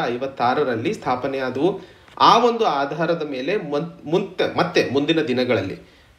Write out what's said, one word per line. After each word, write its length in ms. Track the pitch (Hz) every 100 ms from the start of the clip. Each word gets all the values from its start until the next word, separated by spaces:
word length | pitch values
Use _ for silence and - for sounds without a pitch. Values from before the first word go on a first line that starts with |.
ಐವತ್ತಾರರಲ್ಲಿ 880 | 143 120 131 - 120 127 135 127 123
ಸ್ಥಾಪನೆ 440 | - 147 135 139 135
ಆದವು. 420 | 131 127 165 - - - - -
ಆ 240 | 139 214
ಒಂದು 200 | 240 226
ಆಧಾರದ 640 | 208 143 143 160 165 170 151
ಮೇಲೆ 260 | 135 139 208
ಮನ್-, 540 | 165 143 170 - -
ಮುಂತೆ-, 480 | 175 202 - 180 -
ಮತ್ತೆ 300 | 170 175 -
ಮುಂದಿನ 280 | 131 147 160
ದಿನಗಳಲ್ಲಿ 720 | 143 123 123 113 95 - - - _